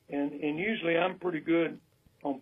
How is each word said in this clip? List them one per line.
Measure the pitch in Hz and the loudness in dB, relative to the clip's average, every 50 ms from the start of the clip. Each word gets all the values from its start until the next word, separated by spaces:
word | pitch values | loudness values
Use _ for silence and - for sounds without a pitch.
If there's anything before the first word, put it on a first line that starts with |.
| _ - | _ -6
and, | 143 143 143 147 | -2 -2 -2 -2
and | 147 - 156 147 151 | -2 -2 -2 -2 0
usually | 160 196 220 220 - 165 170 165 | 0 -2 -2 -2 0 2 2 4
I'm | 165 175 185 185 - | 4 2 2 0 -2
pretty | 175 180 170 151 | -4 -2 -2 -2
good | 139 165 165 170 165 151 - - - _ _ _ _ _ _ _ - | 0 2 4 4 2 2 -2 -8 -14 _ _ _ _ _ _ _ -6
on | 143 135 - | -4 -4 -4